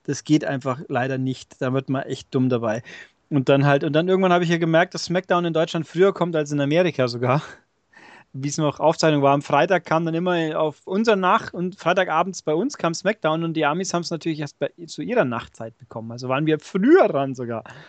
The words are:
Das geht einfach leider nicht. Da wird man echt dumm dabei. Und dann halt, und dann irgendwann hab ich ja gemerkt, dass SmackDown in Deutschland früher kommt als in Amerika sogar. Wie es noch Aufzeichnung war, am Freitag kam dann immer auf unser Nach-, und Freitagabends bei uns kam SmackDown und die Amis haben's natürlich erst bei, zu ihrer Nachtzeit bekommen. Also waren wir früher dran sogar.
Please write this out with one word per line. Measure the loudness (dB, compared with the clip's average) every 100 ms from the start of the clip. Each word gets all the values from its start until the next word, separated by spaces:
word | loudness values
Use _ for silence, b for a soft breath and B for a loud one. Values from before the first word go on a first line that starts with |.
Das | -8 -6
geht | 2 2 2
einfach | -4 -4 -6 -4
leider | -4 -2 -2
nicht. | -4 -6 -12 -6
Da | -2
wird | -2 -2
man | -4
echt | -4 -10 -4
dumm | 0 2
dabei. | 0 0 -4 B B B _ _
Und | 0 4
dann | 4 4
halt, | 2
und | 2
dann | 0 2
irgendwann | 2 4
hab | 4
ich | 2
ja | 0
gemerkt, | 4 4 2
dass | -2
SmackDown | -4 -4 0 0
in | 2
Deutschland | 0 0 -4 -6
früher | 2 2
kommt | 2 -2
als | 0 -2
in | -2
Amerika | 2 2 2 0 -2
sogar. | 0 0 0 -2 -16 _ _ _ B B B _
Wie | -8 -6
es | -2
noch | -2 2
Aufzeichnung | 0 2 2 4
war, | 4
am | 2
Freitag | 2 2 2 0
kam | 0 -2
dann | 0
immer | -2 -2 0 -2 -2
auf | -2 -4
unser | -6 -2 2 2
Nach-, | 2 2 0
und | -6 -8 -4
Freitagabends | 0 0 0 0 -2 -4
bei | -2
uns | -2 -2 -2
kam | -4
SmackDown | -2 -4 -2 -2 -2
und | -4
die | 0 0
Amis | 0 -4
haben's | -4 -4
natürlich | -6 -6 -6
erst | -8 -6
bei, | -8 -8 -14
zu | -10
ihrer | -2 0
Nachtzeit | 0 -2 -8 -14 -16 -16
bekommen. | -14 -12 -10
Also | -10 -4
waren | -2 0
wir | -2
früher | -2 0 4 6 6
dran | 2 -4
sogar. | -6 -8 -8 -10 B